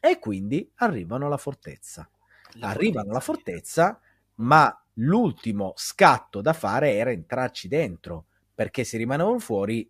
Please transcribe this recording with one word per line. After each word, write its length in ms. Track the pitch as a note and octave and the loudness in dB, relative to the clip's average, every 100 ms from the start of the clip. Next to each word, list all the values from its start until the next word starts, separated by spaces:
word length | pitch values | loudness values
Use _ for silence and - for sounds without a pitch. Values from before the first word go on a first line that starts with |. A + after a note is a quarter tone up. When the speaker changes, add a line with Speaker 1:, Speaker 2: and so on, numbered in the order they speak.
Speaker 1:
E 140 | D#4 F4 | 4 2
quindi 500 | - G2 G2+ C#3 - _ | 0 -4 -2 -4 -4 _
arrivano 480 | A#3 C#3 F2 A#2+ C#3+ | 0 0 -4 -4 -2
alla 100 | D3 | -4
fortezza. 760 | - - - C#2 - - D2+ _ _ _ - | -6 -12 -16 -18 -18 -20 -20 _ _ _ -20
Speaker 2:
La 160 | A2 A2 | -10 -8
Speaker 1:
Arrivano 400 | G2+ G#3+ D3 G2+ | 0 0 0 -2
alla 80 | A#2 | -4
Speaker 2:
fortezza. 640 | - D#4+ - F2 - - | -4 -6 -6 -10 -6 2
Speaker 1:
fortezza, 160 | F3 A3+ _ _ _ - | 2 0 _ _ _ -6
ma 460 | A#2 D#3 C3 - _ | 4 6 6 2 _
l'ultimo 800 | - B2 G3+ A3 A#2 A#2 G2+ F#2+ - | -4 2 2 2 -2 -6 -4 -4 -8
scatto 640 | - - F#3 A#2+ - G2+ | -12 6 6 6 0 -4
da 120 | G#2 | -2
fare 420 | D#3+ G#2 A2+ D3 | -2 0 0 2
era 180 | G#2 A#2+ | 2 0
entrarci 560 | G#2+ D#2 - B2+ - F#2 | -4 -6 -4 -4 -6 -4
dentro, 560 | C#3 C#3+ E2+ - E2 - _ _ | -2 -2 -6 -12 -14 -14 _ _
perché 300 | - G#2 - | -6 -4 -4
se 140 | A#2 A2+ | -6 -4
rimanevano 420 | A#2 C#3 F#3 B3 | -2 0 0 0
fuori 500 | - G#2 G2+ A2+ | -2 -2 0 -2